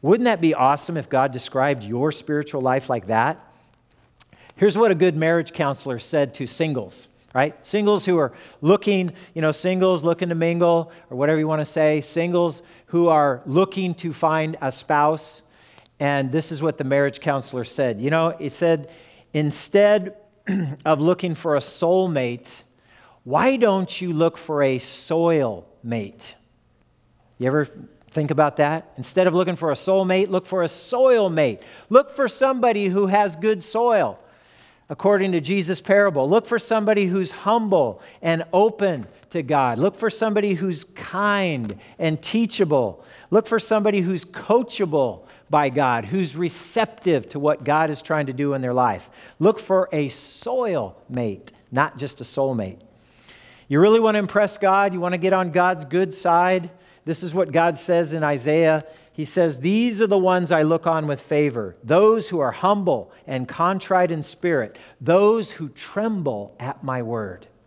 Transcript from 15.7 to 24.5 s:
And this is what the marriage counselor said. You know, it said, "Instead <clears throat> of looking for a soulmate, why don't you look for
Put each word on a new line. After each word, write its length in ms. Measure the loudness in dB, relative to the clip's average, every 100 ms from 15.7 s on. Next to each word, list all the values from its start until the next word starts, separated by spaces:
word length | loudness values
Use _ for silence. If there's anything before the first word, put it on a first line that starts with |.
| -20 _ _
And 320 | -2 0 0
this 220 | -2 -4
is 80 | -4
what 160 | -4 -4
the 80 |
marriage 360 | -2 0 0 -2
counselor 440 | -4 -4 -4 -8
said. 340 | -8 -4 -2 -2
You 120 | -2
know, 260 | 0 0 -2
it 140 | -10
said, 380 | -2 0 0 -2 -20 -20 _ _
"Instead 840 | -2 -2 -2 0 4 6 4 0 -14 _ _ -6
<clears throat> 380 | -4 -4 -4
of 160 | 0 2
looking 340 | 2 0 -2
for 220 | -4 -2 -2
a 40 |
soulmate, 1000 | -2 -4 0 2 2 -2 -4 -6 -14 -20 _ _ _ _ _ _
why 340 | -4 0 2 2
don't 460 | 2 2 -2 -6
you 100 | -6
look 240 | 0 0 0
for 260 | -6